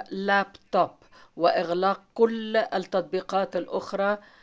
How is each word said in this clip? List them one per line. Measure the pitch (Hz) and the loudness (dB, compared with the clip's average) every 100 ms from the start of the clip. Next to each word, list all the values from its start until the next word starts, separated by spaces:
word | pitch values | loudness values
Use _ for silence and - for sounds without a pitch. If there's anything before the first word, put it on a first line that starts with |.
| - | -8
لابتوب | 190 202 202 196 - _ 196 160 - _ - - - | -6 0 2 0 -6 _ 0 0 -2 _ -20 -20 0
وإغلاق | 165 - 170 175 190 196 _ | 2 2 0 0 0 0 _
كل | - 226 226 220 220 | 2 2 2 -2 0
التطبيقات | 196 190 185 190 170 185 185 190 185 180 | 0 -2 -2 -2 -2 -4 -2 -2 -2 -4
الأخرى | - 190 - 196 196 208 - - | -4 -6 -6 -2 -2 -2 -6 -20